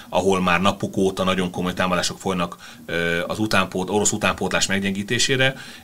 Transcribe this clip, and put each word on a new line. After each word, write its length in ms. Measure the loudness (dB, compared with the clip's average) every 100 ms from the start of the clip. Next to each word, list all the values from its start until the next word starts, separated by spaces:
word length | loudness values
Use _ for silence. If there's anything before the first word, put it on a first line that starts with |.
| -4
ahol 320 | 0 4 4
már 200 | 4 4
napok 360 | 2 0 -2 2
óta 280 | 2 2
nagyon 260 | 0 0 0
komoly 240 | -2 -4
támadások 440 | 0 0 0 -2 -4
folynak, 380 | -4 -2 -2 -6 -18 -16 -6
ö, 340 | -2 0 0 -2
az 120 | -2
utánpót-, 520 | 0 0 0 -2 0
orosz 220 | 2 2
utánpótlás 540 | 2 0 0 0 0 0
meggyengítésére, 880 | 0 -2 -2 -2 0 2 2 2 0 -12 -18